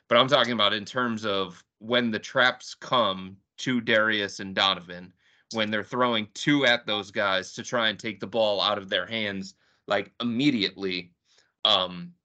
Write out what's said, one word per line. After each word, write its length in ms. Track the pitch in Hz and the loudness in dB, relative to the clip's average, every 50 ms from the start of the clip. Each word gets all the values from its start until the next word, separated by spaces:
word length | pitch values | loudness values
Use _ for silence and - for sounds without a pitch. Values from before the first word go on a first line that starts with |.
| _ | _
But 100 | - 117 | 4 4
I'm 100 | 120 131 | 6 6
talking 260 | 131 143 131 120 117 123 | 6 6 4 4 4 2
about 200 | 107 104 101 107 | 2 2 2 2
in 120 | 107 101 | 0 -4
terms 400 | - - 127 123 120 113 104 110 | -4 -4 -2 -2 -2 -2 -4 -2
of 380 | 107 98 98 95 90 87 - _ _ _ | -2 0 0 -2 -4 -8 -16 _ _ _
when 320 | _ 104 113 123 123 120 117 | _ -4 0 0 2 2 2
the 80 | 107 | -2
traps 560 | 101 - - - 131 123 127 123 - - - - | -4 -4 -2 2 4 4 4 2 -2 -10 -18 -18
come 640 | - - - 135 123 110 98 95 92 92 95 98 - _ _ _ - | -12 -6 0 0 2 2 2 -2 -4 -8 -14 -16 -18 _ _ _ -8
to 220 | - 135 127 120 | -4 -2 -2 0
Darius 580 | 110 117 113 110 107 110 107 104 101 95 - - | 2 2 4 4 4 4 2 0 -2 -2 -4 -8
and 160 | 101 98 95 | -8 -4 0
Donovan, 580 | 107 101 98 95 87 87 90 87 87 90 90 _ _ _ _ _ _ _ - - | 2 2 2 2 0 -4 -14 -16 -16 -16 -18 _ _ _ _ _ _ _ -8 -4
when 160 | 113 107 104 | -2 -2 0
they're 140 | 110 107 101 | -2 -4 -4
throwing 440 | - 127 123 127 123 117 110 104 - - | -4 -2 0 2 2 2 0 -2 -4 -8
two 320 | - - 156 147 143 139 | -4 0 2 2 4 4
at 220 | 120 120 120 - | 4 2 2 0
those 240 | 113 107 104 95 101 | -2 -4 -4 -4 -6
guys 420 | - 113 104 98 95 92 90 - - | -2 0 0 2 0 0 -2 -6 -10
to 80 | - | -12
try 280 | 104 - 127 120 113 110 | -8 -4 -2 0 0 0
and 100 | 101 92 | -2 -4
take 200 | - 113 101 101 | -8 -10 -8 -8
the 60 | 117 | -8
ball 360 | 98 110 113 110 104 101 92 | -4 0 0 2 2 2 2
out 160 | 90 104 104 | 2 0 0
of 120 | 101 98 98 | -2 -4 -4
their 160 | 104 90 90 | -4 -4 -4
hands, 480 | 107 113 113 107 101 98 95 95 - - _ _ _ _ _ _ | -4 -4 -4 -4 -4 -4 -6 -8 -12 -14 _ _ _ _ _ _
like, 260 | - 101 98 - - _ - | -2 -2 -2 -2 -6 _ -6
immediately, 920 | 120 120 113 123 143 147 123 113 92 90 - 95 98 95 92 90 87 - _ _ _ _ _ _ _ _ _ _ - | -4 -2 0 2 2 2 2 2 0 -2 -4 -4 -6 -6 -4 -6 -8 -10 _ _ _ _ _ _ _ _ _ _ 0
um, 480 | 107 104 92 92 90 90 87 87 87 - _ | 2 2 2 0 -2 -6 -10 -12 -14 -16 _